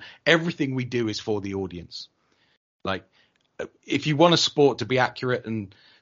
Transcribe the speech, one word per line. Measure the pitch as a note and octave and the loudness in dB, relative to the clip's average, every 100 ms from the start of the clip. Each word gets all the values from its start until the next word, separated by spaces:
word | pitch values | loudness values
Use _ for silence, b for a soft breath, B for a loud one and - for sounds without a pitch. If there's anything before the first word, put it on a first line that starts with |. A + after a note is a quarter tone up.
| B B - | B B 2
everything | E3 E3+ - C#3 | 4 2 -2 -2
we | B2+ A#2+ | -2 -2
do | A#2+ A2 | -2 -2
is | G#2 | -4
for | - G#2 | -4 -4
the | G2 G2 | -4 -6
audience. | F#2 E2+ E2+ - - _ _ _ _ _ _ _ F#2+ | -6 -10 -14 -16 -18 _ _ _ _ _ _ _ -8
Like, | F#2+ - _ _ _ _ - - _ - | -8 -10 _ _ _ _ -14 -14 _ -4
if | C#3+ D3+ | -2 0
you | D3 | 4
want | E3+ | 6
a | E3 | 6
sport | - - C#3+ A#2 | 2 4 4 4
to | A2+ | -2
be | B2+ | 0
accurate | B2 - B2+ B2 A2 | 0 -2 -4 -4 -4
and | A2 F#2+ b b b | -8 -8 b b b